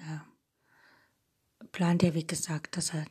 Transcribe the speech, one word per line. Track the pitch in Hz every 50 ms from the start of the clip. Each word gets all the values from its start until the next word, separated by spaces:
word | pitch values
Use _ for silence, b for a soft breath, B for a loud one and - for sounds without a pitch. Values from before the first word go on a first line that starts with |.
| 170
er | 156 156 151 - - _ _ _ _ _ _ _ _ _ _ _ - _ _ _ _ _ _ _ _ _ _ _ _ _ _ - -
plant | - - 175 170 175 175 180
ja, | 175 156
wie | 165 156
gesagt, | - 175 - - - 156 151 - - -
dass | 180 156 - -
er | 156 156 -